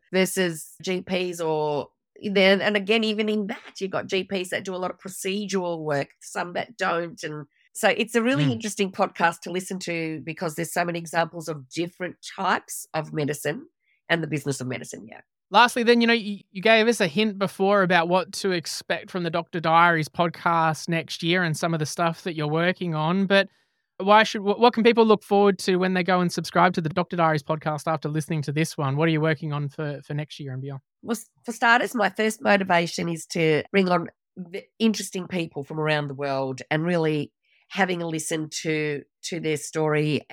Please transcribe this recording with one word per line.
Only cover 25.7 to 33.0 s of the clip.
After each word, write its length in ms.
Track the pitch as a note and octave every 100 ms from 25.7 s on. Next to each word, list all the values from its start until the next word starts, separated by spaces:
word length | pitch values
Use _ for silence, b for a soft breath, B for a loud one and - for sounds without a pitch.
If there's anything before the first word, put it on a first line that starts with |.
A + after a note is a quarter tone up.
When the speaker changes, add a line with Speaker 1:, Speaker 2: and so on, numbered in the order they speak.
| F3+
Speaker 2:
when 160 | F#3
they 100 | F#3
go 180 | F3+ F#3
and 120 | F3+
subscribe 400 | F3 E3 F3+ F3+
to 80 | F#3
the 80 | D#3
Doctor 300 | F3+ F3 F3
Diaries 240 | D#3+ D#3
podcast 440 | - D#3 D#3+ D3+ -
after 220 | D#3 D3+
listening 320 | D3+ D3+ D#3+
to 100 | C#3+
this 260 | D3 D#3+ -
one? 180 | C#3+ C#3
What 120 | E3
are 40 |
you 80 | D#3
working 320 | D#3 D#3 D#3
on 160 | D3 C#3+
for, 320 | - D3+ C#3+ -
for 80 |
next 260 | D3 D3+ -
year 140 | C#3+
and 80 | C3
beyond? 180 | C3+ C3+ - _
Speaker 1:
Well, 140 | - A3+
s-, 120 | - _
for 80 | -
starters, 420 | A3+ A#3 A#3+ F#4
my 140 | A#3+ G3
first 320 | - A3 G#3
motivation 720 | G#3+ G3+ F#3+ F3 E3+ -